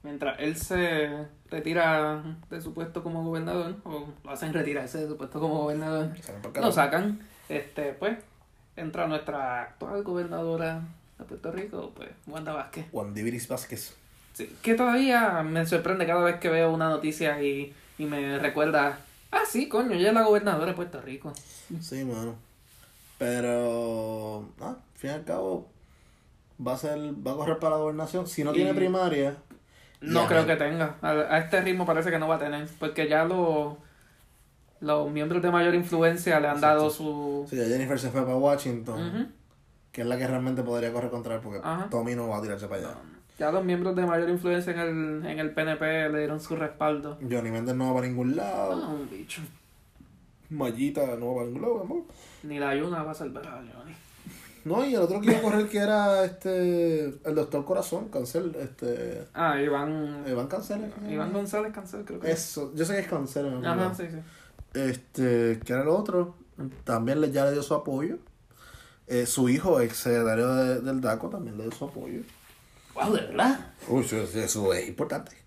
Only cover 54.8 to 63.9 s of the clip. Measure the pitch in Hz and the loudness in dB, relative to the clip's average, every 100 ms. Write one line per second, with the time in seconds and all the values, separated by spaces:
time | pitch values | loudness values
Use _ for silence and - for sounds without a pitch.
54.8 | 277 240 170 196 220 226 220 214 208 208 | 2 4 4 4 4 4 4 2 2 2
55.8 | 202 208 202 196 185 185 190 185 180 175 | 4 4 6 4 2 0 -2 2 2 4
56.8 | 170 160 147 135 - 151 147 147 143 190 | 4 2 0 -4 -2 0 0 -2 0 0
57.8 | - 170 220 139 123 165 180 160 131 - | 0 -4 -4 -4 -2 -2 -4 -6 -10 -6
58.8 | 123 120 120 110 - - 165 143 147 139 | -4 -2 -4 -8 -10 -2 0 2 2 2
59.8 | 147 156 151 147 139 123 139 196 214 208 | 0 -2 -4 -6 -4 -2 -2 -4 -4 -6
60.8 | 214 208 208 208 208 196 196 214 214 214 | -6 -8 -6 -4 -2 -2 -2 -2 -4 -6
61.8 | 185 202 208 - 160 165 - - 139 151 | -12 -12 -10 -6 -2 -2 -2 -6 -6 -2
62.8 | 165 196 185 165 135 - 143 127 - 170 | 0 0 -2 -2 -2 -2 -2 -2 0 0
63.8 | 185 | 0